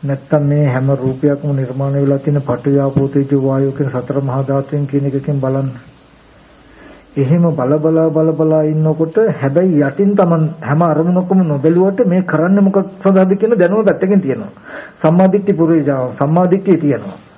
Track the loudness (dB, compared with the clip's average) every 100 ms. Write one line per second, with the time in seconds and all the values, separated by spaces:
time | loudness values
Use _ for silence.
0 | -6 -8 -2 0 2 2 0 0 0 0
1 | -2 0 -2 0 -2 -4 -4 -4 -4 0
2 | 0 0 0 -2 -2 -4 0 0 2 0
3 | 0 -2 0 0 0 0 -2 -2 -4 -4
4 | -4 -4 -2 -4 -2 -2 -2 -6 -2 -2
5 | -2 -4 -4 -2 -2 -2 -4 -8 -20 -20
6 | -20 _ _ -20 -20 -20 -20 -20 -20 -20
7 | -12 -4 0 2 2 0 0 0 2 2
8 | 2 2 0 0 0 2 0 0 0 0
9 | -2 0 0 0 -2 0 2 2 0 0
10 | 0 2 2 2 -2 -4 -4 0 0 0
11 | 0 0 2 0 2 0 2 2 2 2
12 | 0 0 0 0 2 2 2 0 -4 -4
13 | 2 2 2 2 0 2 2 2 0 0
14 | 0 0 0 -6 -8 -18 -18 -18 -18 -2
15 | 0 4 4 2 0 0 2 2 0 -2
16 | -4 -4 0 2 2 0 2 0 2 -2
17 | -6 -16 -20